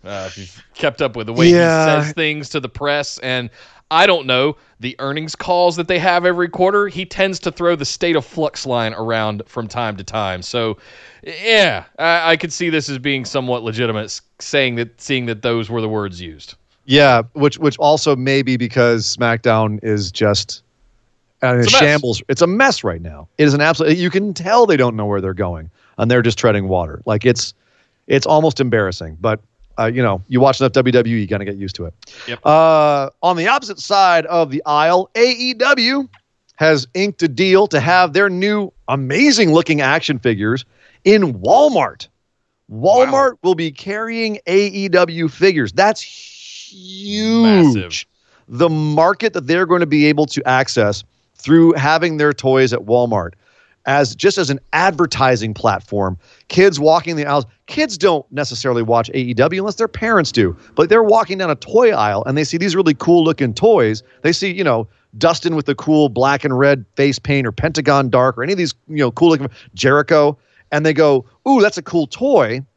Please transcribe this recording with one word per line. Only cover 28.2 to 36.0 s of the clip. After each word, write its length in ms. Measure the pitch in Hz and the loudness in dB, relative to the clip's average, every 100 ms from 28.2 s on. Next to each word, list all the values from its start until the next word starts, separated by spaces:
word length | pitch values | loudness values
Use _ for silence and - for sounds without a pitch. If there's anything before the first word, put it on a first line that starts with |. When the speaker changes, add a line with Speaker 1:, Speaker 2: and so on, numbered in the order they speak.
| - | 2
Speaker 2:
almost 340 | 156 160 - | 2 2 0
embarrassing. 580 | 127 113 98 90 82 78 | -2 0 -2 -6 -14 -6
But, 200 | 113 107 _ _ _ - | -4 -4 _ _ _ -4
uh, 80 | 113 | -4
you 160 | 120 | 0
know, 200 | 120 95 95 | -2 -2 -2
you 120 | 127 | 2
watch 200 | 135 131 | 2 2
enough 120 | 139 | 2
W 200 | 131 127 | 2 2
W 240 | 123 117 117 | 2 2 -2
E, 40 | |
you 60 | 98 | -4
kinda 180 | 104 | -6
get 120 | 101 98 | -6 -8
used 200 | 98 - | -10 -10
to 80 | |
it. 100 | 85 - - - - | -14 -16 -20 -20 -14
Speaker 1:
Yep. 140 | 120 - | -4 2
Speaker 2:
Uh, 640 | 156 165 156 151 143 135 _ | 4 6 4 2 0 -4 _
on 140 | 175 175 | -2 0
the 100 | 185 | 0
opposite 300 | 269 233 202 | -2 -4 -14
side 460 | - 202 190 170 156 | -2 2 4 4 2
of 240 | 170 156 | 0 0
the 120 | 139 | -2
aisle, 460 | 156 147 160 180 185 | 0 2 4 2 0
A 160 | 226 240 | 0 0
E 200 | 240 254 | 0 -6
W 540 | 226 262 277 233 277 | -2 0 2 0 -2